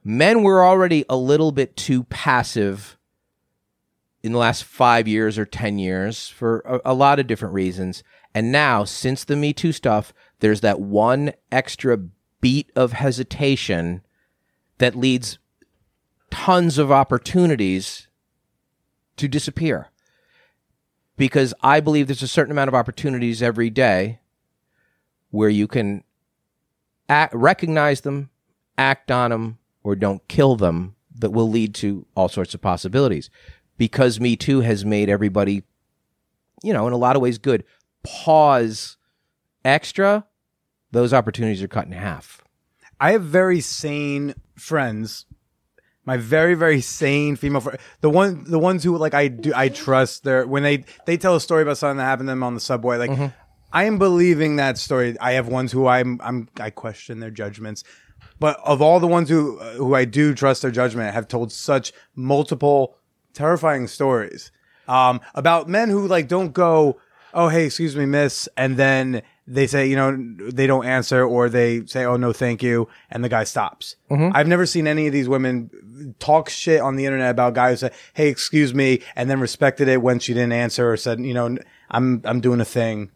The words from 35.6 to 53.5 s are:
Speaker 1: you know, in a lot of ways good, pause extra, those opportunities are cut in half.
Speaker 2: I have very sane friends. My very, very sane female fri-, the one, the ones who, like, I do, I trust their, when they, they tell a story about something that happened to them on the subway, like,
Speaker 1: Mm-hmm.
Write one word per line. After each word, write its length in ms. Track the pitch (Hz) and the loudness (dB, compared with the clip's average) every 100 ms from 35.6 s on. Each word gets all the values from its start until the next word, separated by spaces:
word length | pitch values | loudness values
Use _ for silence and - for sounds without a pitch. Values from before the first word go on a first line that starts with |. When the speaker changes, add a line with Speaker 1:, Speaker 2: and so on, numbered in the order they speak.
| - _ _ _ _ _ _ _ _ _ | -8 _ _ _ _ _ _ _ _ _
Speaker 1:
you 100 | 202 | -4
know, 140 | 156 120 | -2 0
in 60 | |
a 40 | 123 | 0
lot 180 | 123 | 2
of 60 | 135 | 2
ways 160 | 127 113 | 0 -2
good, 260 | 139 113 - _ _ _ | -2 -2 -4 _ _ _
pause 920 | - - - 156 147 131 113 107 - _ _ _ _ _ _ _ | -20 -6 2 4 6 4 0 -6 -14 _ _ _ _ _ _ _
extra, 600 | 131 147 - - 196 208 208 _ _ _ _ _ _ | 0 0 -2 0 0 0 -4 _ _ _ _ _ _
those 220 | 117 120 | 0 2
opportunities 480 | 131 110 110 113 95 | 2 0 -4 -4 -4
are 40 | 98 | -6
cut 180 | 110 | -8
in 60 | - | -8
half. 500 | 87 95 85 - - _ _ _ _ _ _ | -10 -10 -10 -16 -20 _ _ _ _ _ _
Speaker 2:
I 120 | 147 | 2
have 120 | 220 | 2
very 380 | 165 175 185 175 | 2 2 2 0
sane 760 | - - 151 147 143 143 143 - _ | -2 -8 -6 -6 -4 -4 -6 -10 _
friends. 720 | _ - 156 127 107 110 - - - _ _ _ _ _ _ | _ -6 -4 -2 -6 -10 -12 -20 -20 _ _ _ _ _ _
My 120 | - 127 | -6 -4
very, 380 | 113 156 170 | 0 2 2
very 260 | 170 165 143 | 2 2 2
sane 540 | - - 139 143 147 | -2 -4 0 0 0
female 260 | 139 143 139 | -2 -2 -2
fri-, 160 | 139 - - _ | -4 -12 -18 _
the 80 | 151 | 2
one, 340 | 160 196 170 | 4 2 -2
the 120 | 143 160 | -2 0
ones 240 | 180 185 | 2 2
who, 140 | 165 175 | 0 0
like, 160 | 156 | 0
I 140 | 143 143 | 2 0
do, 240 | 120 135 | -2 -4
I 140 | 127 135 | 0 -2
trust 540 | - - 131 131 - | -2 0 2 2 -2
their, 240 | 143 131 127 | -2 0 0
when 160 | 139 | 0
they, 220 | 147 143 - - | 0 0 -4 -12
they 120 | - 170 | -6 0
tell 180 | 190 | 2
a 60 | 170 | 0
story 200 | - 160 | 2 0
about 160 | 147 139 | 2 0
something 200 | 147 139 | -2 -2
that 60 | |
happened 220 | 131 131 135 | -2 -2 -4
to 40 | |
them 120 | 131 | -4
on 120 | 123 | -4
the 40 | 120 | -6
subway, 380 | - 123 120 120 | -4 -4 -2 -2
like, 140 | 120 | -2
Speaker 1:
Mm-hmm. 160 | 135 139 - _ | -4 -6 -10 _